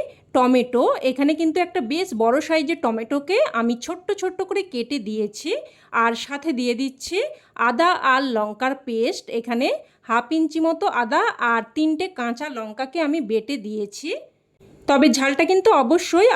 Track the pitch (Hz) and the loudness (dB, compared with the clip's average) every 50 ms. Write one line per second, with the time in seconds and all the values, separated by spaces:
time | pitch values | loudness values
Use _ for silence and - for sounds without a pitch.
0 | 587 - - _ _ _ - 269 254 247 254 254 240 247 - 233 277 427 277 - | 2 -2 -8 _ _ _ 0 2 4 4 4 4 2 2 0 2 2 2 2 0
1 | - 262 254 262 277 285 320 311 330 320 302 370 349 349 - 370 247 220 277 330 | 0 -2 0 2 0 0 2 2 0 0 0 0 -2 -2 -2 -4 -4 -2 -4 -4
2 | 381 381 - 214 226 226 240 294 302 - 320 320 302 277 339 330 - 240 226 220 | -4 -4 -2 0 2 2 2 2 0 0 0 0 0 -2 -2 -2 -2 -2 -2 -2
3 | 226 226 285 285 285 - 370 466 622 - - 233 233 233 233 233 - - 330 349 | -4 -4 -4 -4 -2 0 0 0 0 0 0 0 0 0 -2 -2 -6 -8 -10 -8
4 | 359 - 415 392 - 370 359 370 381 381 403 403 381 370 - 240 226 233 285 285 | -6 -6 -4 -4 -4 -6 -4 -6 -6 -4 -4 -4 -4 -4 -6 -6 -6 -4 -6 -6
5 | 208 202 214 220 214 208 208 - - 302 415 587 605 - - _ _ _ - - | -6 -6 -4 -4 -4 -4 -6 -8 -6 -4 -4 -4 -6 -10 -18 _ _ _ -2 0
6 | 226 233 233 233 - - 277 285 294 330 311 240 247 247 240 226 269 269 262 - | 0 0 0 -2 -6 -8 -10 -6 -4 -4 -2 -2 0 -2 -2 -2 -4 -6 -6 -10
7 | - - 330 381 523 605 605 - _ _ _ - - 240 240 233 330 349 359 - | -10 -6 -4 -4 -4 -4 -8 -14 _ _ _ -2 0 0 2 2 2 2 2 2
8 | - 269 262 269 277 269 240 220 214 208 214 208 254 262 277 269 - - 233 226 | 2 2 2 2 2 0 -2 -2 -2 -4 -4 -4 -4 -4 -4 -4 -6 -6 -4 -2
9 | 226 277 381 - - - - 233 233 233 240 - 262 349 539 622 - _ _ _ | -2 -2 -2 -4 -8 -8 -6 -6 -4 -4 -2 0 0 0 -2 -4 -6 _ _ _
10 | _ - 226 233 240 - 320 320 320 302 311 320 320 330 330 320 392 381 - 233 | _ -2 0 0 0 0 0 0 0 0 0 0 0 0 0 0 0 0 0 0
11 | 240 220 262 330 415 466 - - 240 240 233 226 220 233 _ 311 311 311 320 302 | -2 0 0 0 0 0 0 0 0 0 2 0 -2 -4 _ 0 0 0 0 0
12 | 370 381 370 - 240 233 233 233 294 302 269 226 220 214 214 220 262 262 - 349 | -4 -6 -6 -6 -6 -6 -6 -6 -8 -10 -8 -10 -10 -10 -8 -8 -8 -6 -4 -2
13 | 320 285 294 330 269 196 220 220 220 220 285 269 196 214 214 214 208 202 - - | 0 0 0 -2 -2 0 -2 -2 -2 -2 -6 -6 -6 -8 -6 -6 -6 -8 -8 -10
14 | - 311 403 605 - - _ _ _ _ _ _ - - - - - - 285 277 | -8 -8 -8 -8 -10 -14 _ _ _ _ _ _ -20 -20 -20 -6 0 2 4 6
15 | 277 302 233 262 262 269 277 269 339 330 370 381 381 453 392 294 262 233 311 349 | 6 6 6 4 2 2 2 2 2 4 4 4 6 6 6 6 6 4 4 2
16 | 349 - - 339 403 494 - | 2 2 4 6 6 6 6